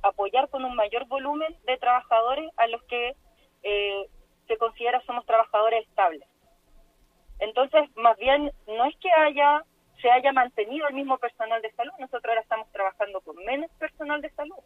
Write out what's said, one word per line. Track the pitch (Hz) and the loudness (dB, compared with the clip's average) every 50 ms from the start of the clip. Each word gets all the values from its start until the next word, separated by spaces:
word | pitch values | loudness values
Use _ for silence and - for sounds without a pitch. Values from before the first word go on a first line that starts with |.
apoyar | - 202 196 - 202 196 220 254 277 285 | 2 0 0 0 -4 0 0 0 0 0
con | - 269 262 | -4 -6 -6
un | 254 247 | -6 -2
mayor | 233 214 208 220 240 262 | -2 -2 -2 -2 -6 -6
volumen | 233 254 277 262 277 294 302 311 320 330 - _ | _ -8 -6 -4 -4 -4 -4 -6 -6 -8 -10 _
de | 240 254 | -4 -4
trabajadores | 254 - 247 247 254 247 - 233 226 226 240 262 294 320 320 _ | -2 2 2 2 2 2 2 2 2 2 2 -2 -4 -6 -10 _
a | - 233 | 0 0
los | 233 226 233 _ | 0 0 -8 _
que, | - 240 240 240 240 277 _ _ _ _ _ _ _ _ _ - | -8 -6 -6 -4 -6 -8 _ _ _ _ _ _ _ _ _ -6
eh, | 202 208 208 202 202 196 196 196 - - - _ _ _ _ _ | -4 -2 -2 -2 -2 -4 -6 -8 -10 -16 -20 _ _ _ _ _
se | _ 233 | _ -4
considera | 220 233 226 - - 233 233 247 254 - | -2 -2 -4 -4 -4 -4 -2 -2 -2 -4
somos | - 247 240 - | -4 -8 -8 -2
trabajadores | - 233 220 226 - - 208 214 226 226 226 220 | 2 2 2 2 2 2 2 2 2 2 0 -4
estables. | _ _ - 196 175 160 143 - _ _ _ _ _ _ _ _ _ _ - _ _ _ _ _ _ _ _ _ _ - - | _ _ 0 0 0 0 -4 -16 _ _ _ _ _ _ _ _ _ _ -20 _ _ _ _ _ _ _ _ _ _ -10 -8
Entonces, | 208 214 214 247 269 269 - 302 294 - _ | -8 -4 0 0 0 4 4 2 2 2 _
más | 220 233 233 226 | 4 4 4 4
bien, | 190 220 262 269 294 294 285 - - _ | 4 2 2 2 2 2 -4 -8 -10 _
no | - 220 226 240 | -10 -2 0 0
es | 285 320 | -2 -2
que | _ - 381 | _ 0 4
haya, | 349 311 311 294 285 277 285 285 294 302 320 _ _ _ _ _ _ _ | 4 6 4 4 4 4 4 4 4 4 0 _ _ _ _ _ _ _
se | - 240 | 4 6
haya | 240 254 254 277 269 | 6 6 6 4 4
mantenido | 262 247 247 _ - 208 214 262 320 311 | 4 2 2 _ -4 -4 -4 -4 -4 -4
el | 285 262 | -4 -4
mismo | 269 277 269 262 247 | -4 -2 -2 -2 -2
personal | - 240 _ _ 226 220 226 226 | -2 -8 _ _ -4 -4 -4 -4
de | 214 226 _ | -4 -8 _
salud, | - 240 285 381 359 | -8 -8 -8 -8 -14
nosotros | 269 254 - 240 - | -14 -10 -10 -8 -4
ahora | - 233 226 | -2 -2 -2
estamos | 220 _ 226 220 220 _ | -2 _ -6 -6 -6 _
trabajando | _ 202 196 190 190 _ 208 202 196 190 | _ -4 -4 -4 -2 _ -8 -6 -6 -12
con | _ 160 151 170 185 | _ -12 -16 -12 -8
menos | 220 262 285 320 330 _ | -6 -6 -6 -6 -10 _
personal | _ 311 302 _ _ 311 294 294 294 | _ -10 -10 _ _ -6 -6 -6 -6
de | 285 302 | -6 -10
salud. | _ - 294 302 381 359 _ | _ -10 -12 -10 -12 -20 _